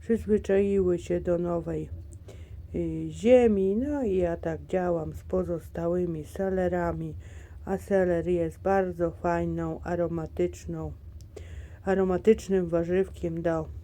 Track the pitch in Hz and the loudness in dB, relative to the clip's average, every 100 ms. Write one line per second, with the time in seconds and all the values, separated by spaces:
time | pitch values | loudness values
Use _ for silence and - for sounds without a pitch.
0 | - 226 190 208 - 196 202 196 180 175 | 0 0 2 0 4 2 4 4 2 0
1 | - 175 180 175 175 170 160 160 156 - | 0 -2 0 0 0 -2 -2 -6 -6 -10
2 | - - - - - - - - 170 160 | -14 -16 -18 -16 -16 -16 -8 -4 -4 -4
3 | 160 156 202 254 233 202 190 208 277 294 | -6 0 8 8 8 6 2 2 0 -2
4 | 247 185 175 170 170 156 143 185 180 170 | 0 2 0 0 -4 -4 -2 -2 0 0
5 | 156 151 - 185 175 170 - - 170 180 | -2 -8 -4 -2 0 -4 -6 -4 0 0
6 | 180 160 147 - 190 190 180 175 170 160 | 0 -4 -8 -4 -2 2 2 2 0 -2
7 | 160 156 - - - - - 185 - 196 | -6 -10 -14 -16 -16 -14 -6 -6 2 2
8 | 185 170 165 175 165 - 190 196 185 170 | 4 2 2 0 0 -2 2 2 2 0
9 | 170 170 175 170 170 165 165 160 - 175 | -2 0 0 0 0 -2 -4 -4 -4 -2
10 | 170 165 160 - 180 175 - 165 156 - | 0 -2 -6 -2 -2 -2 -10 -8 -8 -10
11 | - - - - - - - - - 190 | -16 -16 -16 -16 -14 -14 -14 -8 0 2
12 | 185 180 196 220 - 190 175 170 170 185 | 4 4 6 4 4 2 2 0 2 0
13 | 190 - 170 165 165 165 156 - | 0 -2 -4 -2 0 -2 -4 -10